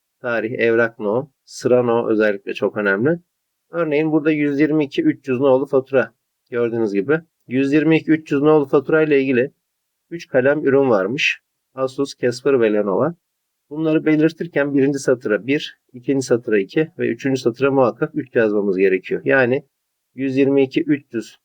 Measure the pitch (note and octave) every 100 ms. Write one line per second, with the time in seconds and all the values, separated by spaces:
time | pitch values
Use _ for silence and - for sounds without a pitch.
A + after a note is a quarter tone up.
0 | _ _ B2+ A#2 G#2+ B2 A#2 A2+ A2+ -
1 | G#2 A2+ D#3 _ _ - A#2+ B2 A#2+ A#2
2 | A#2 A2 G#2+ G2+ - - G2+ G#2+ G2+ G2
3 | C3 F3 _ _ _ _ _ E3+ D#3 D3
4 | D#3+ D#3 D3+ D#3 D3 C#3 D3+ D#3 C#3 -
5 | D#3 C#3 - B2 C#3 C3 C#3 C3+ B2+ C3
6 | A2+ _ _ _ - A#2+ A#2+ A#2 A2 G2+
7 | G2+ D#3+ E3 _ - B2+ C#3 D3+ D3+ D#3
8 | D#3 D#3 - C#3+ D3 D#3 C3+ D3 C3 D#3+
9 | D#3 C#3 C3+ B2 C3 _ _ _ _ _
10 | - E3+ - C3+ C3 D3+ C#3+ C3+ C3+ G#2
11 | F#2+ B2+ - - _ _ _ C3 C3 C#3
12 | C#3 - B2+ B2 C#3+ C3 A2 G#2 G2+ F#2
13 | C#3+ E3+ _ _ _ _ - D3 D#3+ D#3
14 | D3 D#3 D#3+ - E3+ D3 C#3+ C#3 C3+ C#3
15 | - B2 A2 G2+ A2+ D3 - - _ B2+
16 | B2 C3+ B2+ A#2+ A#2+ G#2+ G2 D#3 D#3 -
17 | A#2+ A#2 C3+ C3 A#2+ A2+ C3+ C3+ A#2+ -
18 | D#3 - B2+ B2 A2 G#2 G2+ F#2 F#2+ F#2
19 | - F2+ C3+ C3+ A#2+ C3+ - _ _ _
20 | _ B2+ C3+ C3 C#3 C#3 C3 D#3+ E3 C#3+
21 | - A#2 G#2 -